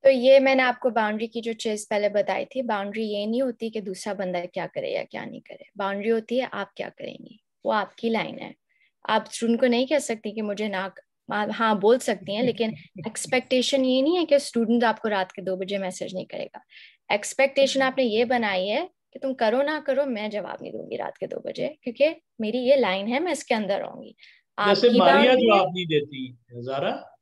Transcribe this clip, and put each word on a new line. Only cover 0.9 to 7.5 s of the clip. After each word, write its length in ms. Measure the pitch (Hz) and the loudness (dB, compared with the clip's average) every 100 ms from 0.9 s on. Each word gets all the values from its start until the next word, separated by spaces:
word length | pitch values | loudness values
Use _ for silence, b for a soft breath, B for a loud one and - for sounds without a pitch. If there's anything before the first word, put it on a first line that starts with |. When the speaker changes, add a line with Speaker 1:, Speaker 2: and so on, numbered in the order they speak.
Speaker 1:
बाउंड्री 360 | 220 214 214 233 | 0 0 -2 -6
की 140 | 240 | -6
जो 120 | 226 | -8
चीज 360 | 220 226 214 - | -6 -4 -4 -2
पहले 200 | 208 208 | 0 2
बताई 360 | 202 190 - | 0 0 -2
थी, 180 | - 254 | -4 -6
बाउंड्री 420 | 247 208 202 220 | -4 -4 -4 -6
ये 220 | 220 202 208 | -4 -4 -2
नहीं 160 | 233 | -2
होती 280 | 269 233 226 | -2 -4 -8
कि 100 | 220 | -8
दूसरा 340 | 190 185 220 | -8 -8 -8
बंदा 260 | 202 185 175 | -6 -4 -4
क्या 260 | 175 190 165 | -6 -8 -8
करे 280 | 151 73 | -6 -6
या 80 | 85 | -6
क्या 220 | - - | -6 -12
नहीं 160 | - - | -12 -16
करे, 240 | - - - 202 | -18 -20 -20 -6
बाउंड्री 340 | 196 196 208 | -6 -4 -2
होती 280 | 226 226 240 | -2 0 -4
है 100 | 254 | -4
आप 200 | 202 196 - | -8 -10 -10
क्या 120 | - | -12
करेंगी, 520 | _ - - - - _ | _ -14 -14 -20 -20 _